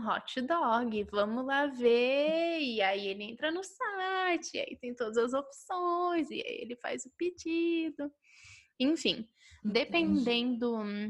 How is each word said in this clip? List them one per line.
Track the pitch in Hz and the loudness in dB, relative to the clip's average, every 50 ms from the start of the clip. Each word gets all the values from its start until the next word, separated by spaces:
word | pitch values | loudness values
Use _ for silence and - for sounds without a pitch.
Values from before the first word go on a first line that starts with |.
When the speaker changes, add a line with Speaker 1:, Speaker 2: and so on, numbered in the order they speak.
| 226 | -2
Speaker 1:
hot | 220 190 - - - - 262 | -2 -2 -2 -4 -6 -4 -4
dog, | 247 277 339 339 302 247 226 233 247 233 220 208 202 196 | 0 0 0 2 2 2 2 2 2 0 -2 -2 -4 -2
vamos | 202 208 202 214 220 254 254 | 0 0 0 0 0 -2 -2
lá | 269 277 277 285 | 0 2 2 2
ver." | 285 262 247 240 240 233 240 247 254 269 285 294 311 320 330 339 339 339 320 | 0 0 2 4 6 6 6 4 4 2 2 2 2 2 2 2 0 0 0
E | 294 254 226 214 190 | -2 -2 0 2 2
aí | 190 196 202 202 | 2 2 0 -2
ele | 196 196 202 208 | -4 -6 -6 -8
entra | 214 240 - 294 311 | -10 -8 -4 -4 -2
no | 330 370 392 | -2 -4 -6
site, | - - - 508 440 403 381 370 381 381 370 370 370 339 330 - - - | -10 -8 -6 -4 -4 -2 -2 -2 -2 0 0 2 2 0 0 -2 -4 -6
e | - | -6
aí | - - - - | -6 -6 -8 -10
tem | - 247 247 | -10 -8 -6
todas | - 240 214 220 | -4 -4 0 2
as | 233 233 247 254 | 2 2 2 2
opções, | 269 285 277 - - - - 381 359 359 349 349 349 359 349 349 330 294 - | -2 -2 -4 -10 -16 -8 -6 -4 -2 0 0 0 2 2 2 2 0 0 -2
e | - | -4
aí | - - - - - | -6 -6 -6 -6 -8
ele | - 226 240 | -8 -8 -10
faz | - - - - 254 - | -8 -6 -6 -6 -6 -8
o | 254 - | -12 -8
pedido. | - 349 359 359 - - 330 330 330 339 339 339 330 330 320 294 - 285 294 - _ _ _ _ - - - - - - _ _ - | -4 -4 -4 -4 -4 -4 -2 0 0 2 2 2 0 -2 -2 -4 -6 -8 -8 -8 _ _ _ _ -20 -20 -20 -20 -20 -20 _ _ 0
Enfim, | 254 277 330 311 - 202 170 - 220 - _ _ - - - - - | 2 2 2 2 2 0 0 -2 -6 -12 _ _ -20 -20 -18 -8 -4
Speaker 2:
Entendi. | 214 196 | 0 2
Speaker 1:
dependendo | 233 294 - 330 339 330 311 302 294 247 240 233 233 240 254 247 226 240 240 233 220 208 208 202 208 208 214 | 2 2 2 2 2 4 4 4 4 4 4 2 2 2 0 0 0 0 0 0 0 -2 -2 -4 -4 -4 -6